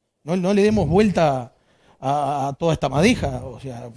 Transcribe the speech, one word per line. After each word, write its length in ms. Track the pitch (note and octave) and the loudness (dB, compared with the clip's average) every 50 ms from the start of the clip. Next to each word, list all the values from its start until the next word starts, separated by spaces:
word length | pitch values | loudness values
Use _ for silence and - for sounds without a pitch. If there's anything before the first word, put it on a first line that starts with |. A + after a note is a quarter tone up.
| _ _ _ _ - | _ _ _ _ -6
No, 120 | C#3+ F3 | -4 -2
no 160 | F#3+ F3 F#3+ | -2 0 2
le 100 | G#3 G3 | 2 4
demos 240 | G3 G#3+ G#3+ G#3 E3 | 4 4 4 2 2
vuelta 680 | C#3+ E3 G3+ A3 G#3 E3+ F3+ E3 D3 C3+ B2+ A#2+ - _ _ _ _ _ _ _ _ _ - | 2 4 4 4 4 2 2 2 2 0 -2 -6 -10 _ _ _ _ _ _ _ _ _ -8
a, 480 | C3 C3+ C#3+ D3 C#3+ C3+ D3 C#3+ C#3 C#3 | -4 -2 -2 -2 -2 -2 -2 -2 -4 -4
a 40 | |
toda 220 | C#3 - E3+ E3 D#3 | -4 -2 0 0 0
esta 160 | - - C3+ | 0 0 -2
madeja, 560 | C3 D3 F3+ B3 A#3 - D3 C#3 B2+ B2 B2+ | 0 2 4 2 2 2 -2 -6 -6 -8 -10
o 120 | C3+ A#2 A#2 | -12 -14 -14
sea, 300 | C3 C3 A#2 A#2 B2 A#2+ A2+ | -14 -14 -14 -14 -14 -16 -14